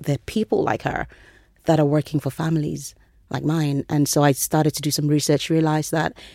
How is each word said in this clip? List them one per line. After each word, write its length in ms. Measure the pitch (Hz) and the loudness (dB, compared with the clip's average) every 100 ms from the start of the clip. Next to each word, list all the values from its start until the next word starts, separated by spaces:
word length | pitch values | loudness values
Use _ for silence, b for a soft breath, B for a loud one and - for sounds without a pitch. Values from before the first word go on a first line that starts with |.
there 140 | - 139 | -4 -4
are 100 | - | -4
people 360 | 220 220 214 | -4 -2 0
like 200 | - 107 | 0 -2
her 240 | - - - b b b b b - | -4 -6 -8 b b b b b 0
that 140 | 156 | 2
are 60 | 147 | 4
working 340 | 151 - 147 | 2 0 -2
for 120 | 135 | -4
families 600 | - 160 160 151 147 139 - _ _ - | -4 -2 -2 -2 -6 -10 -18 _ _ -8
like 140 | 135 143 | -4 -2
mine. 400 | 160 147 139 - | 0 0 -2 0
And 180 | 151 143 | 0 2
so 140 | 151 | 4
I 100 | 143 | 4
started 400 | 139 - 156 151 - | 2 0 2 2 0
to 60 | |
do 100 | 147 | -2
some 160 | 143 147 | -2 0
research, 420 | 147 - 147 - | 2 2 0 2
realized 420 | 160 156 156 - | 0 2 0 -2
that 220 | 160 156 B B | -2 -4 B B